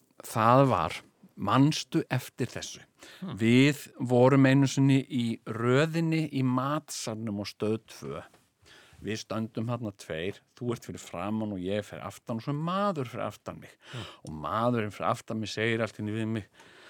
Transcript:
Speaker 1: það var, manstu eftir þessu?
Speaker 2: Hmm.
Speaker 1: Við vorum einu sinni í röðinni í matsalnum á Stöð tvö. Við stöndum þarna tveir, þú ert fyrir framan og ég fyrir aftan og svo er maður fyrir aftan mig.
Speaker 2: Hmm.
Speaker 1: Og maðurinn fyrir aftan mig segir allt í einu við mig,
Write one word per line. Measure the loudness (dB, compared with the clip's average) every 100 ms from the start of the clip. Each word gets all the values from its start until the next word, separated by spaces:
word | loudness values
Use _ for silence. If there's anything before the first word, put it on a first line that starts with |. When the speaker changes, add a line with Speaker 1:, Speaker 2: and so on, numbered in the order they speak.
| _ -18
Speaker 1:
það | -8 2 6 6 6
var, | 4 0 -4 -14 _ -20 -8
manstu | 0 4 4 2 -4 -4 -2
eftir | -4 -4 -8 -8
þessu? | -8 -12 -16 -20 _ -20 -16
Speaker 2:
Hmm. | -12 0
Speaker 1:
Við | 4 6 6 4 -6 -8
vorum | 0 6 8 8 8
einu | 6 4
sinni | 4 4 4 2
í | -4 -4 -4 -8
röðinni | -2 2 4 2 0 -2 -2 -2
í | -2
matsalnum | 0 0 -2 -4 -6 -10 -8 -8 -6 -6
á | -8
Stöð | -4 -2 -2 -6
tvö. | -16 -12 -12 -14 _ _ _ _ -20 -20 -14
Við | -8 -8
stöndum | -6 -8 -6 -6 -6
þarna | -6 -8 -10
tveir, | -10 -6 -6 -8 _ -10
þú | -6
ert | -6 -8
fyrir | -14
framan | -12 -8 -6 -4 -4
og | -4
ég | -4 -4
fyrir | -4 -10 -14
aftan | -14 -10 -8
og | -6
svo |
er | -6
maður | -4 -2 -2 -2 -6
fyrir | -6 -8
aftan | -8 -14 -14
mig. | -16 -20 -16
Speaker 2:
Hmm. | -14 -14 -16
Speaker 1:
Og | -14 -10 -4
maðurinn | 0 2 0 -2 -2
fyrir | -2
aftan | -2 -4 -8
mig | -6
segir | -2 -2 0
allt | -2 -6
í | -6
einu | -4
við | -4
mig, | -4 -8 _ -20 -20 -20